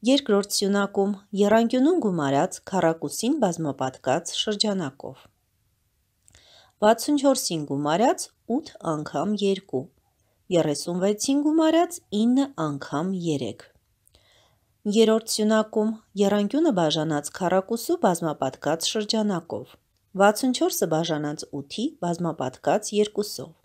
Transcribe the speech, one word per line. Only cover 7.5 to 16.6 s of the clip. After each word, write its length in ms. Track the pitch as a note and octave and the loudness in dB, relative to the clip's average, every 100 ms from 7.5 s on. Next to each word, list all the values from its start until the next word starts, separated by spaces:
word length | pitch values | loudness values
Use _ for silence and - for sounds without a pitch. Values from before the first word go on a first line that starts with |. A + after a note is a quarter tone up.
| E3 D3 | -4 -4
գումարած 560 | C#3 D3 E3 B3 F#4+ - _ _ | -2 0 2 2 2 -4 _ _
ութ 220 | A#3+ D#4+ - | -4 -4 -10
անգամ 520 | E3 D3+ D3+ D3 E3+ | -6 -4 -4 -4 -2
երկու, 480 | G#3 G3 F#3+ - C3 C#3+ _ _ _ _ _ _ | 0 0 -2 -2 -6 -6 _ _ _ _ _ _
երեսունվեցին 920 | F3 D#3 C#3+ - F3 F#3+ G#3 - C#4 | 2 2 -2 -4 -2 0 -2 0 0
գումարած 540 | D4 D#4 D#4+ D#4+ F4 - _ G#3 | 2 4 4 4 2 -4 _ 0
ինը 300 | A3+ B3+ C#4 - | 2 2 0 -2
անգամ 540 | D#3 C#3+ - C#3+ F3 F#3+ | -6 -6 -6 -4 -4 -4
երեք։ 460 | E3+ D3 A#2 - - _ _ _ _ _ _ _ _ _ _ _ G#3 | -2 -2 -4 -10 -18 _ _ _ _ _ _ _ _ _ _ _ -2
Երրորդ 480 | G#3 A3 A3 A3 | 4 4 4 0
սյունակում 580 | - G#3+ A3 G#3+ A3+ G#3+ A3 _ G3 | -2 2 2 0 -2 -2 -4 _ 0
եռանկյունը 560 | G3+ G#3 G3+ C#4 | 2 2 0 2